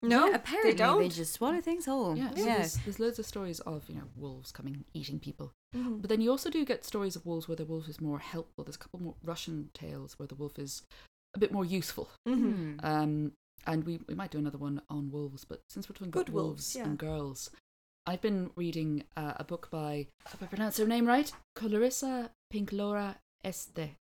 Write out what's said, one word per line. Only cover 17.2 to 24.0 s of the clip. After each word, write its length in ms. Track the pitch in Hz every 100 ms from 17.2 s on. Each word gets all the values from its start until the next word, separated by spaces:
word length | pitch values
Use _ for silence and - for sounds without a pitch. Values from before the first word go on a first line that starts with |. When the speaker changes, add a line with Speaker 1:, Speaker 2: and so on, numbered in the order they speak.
| 143 131 - - _ _ _ _
Speaker 3:
I've 160 | - 180
been 300 | 220 196 180 -
reading, 480 | 175 160 156 147 - -
uh, 180 | 151 -
a 80 |
book 240 | 139 170 -
by, 380 | 160 151 147 139 _ -
I 40 |
hope 120 | -
I 40 | 185
pronounce 320 | 196 214 208
her 80 | 220
name 200 | 240 233
right, 240 | 247 294 - -
Clarissa 760 | - 220 208 240 254 269 254 233 _ _
Pinklora 680 | 214 202 202 202 208 202 190 _ _
Este. 460 | 190 180 - - 156 143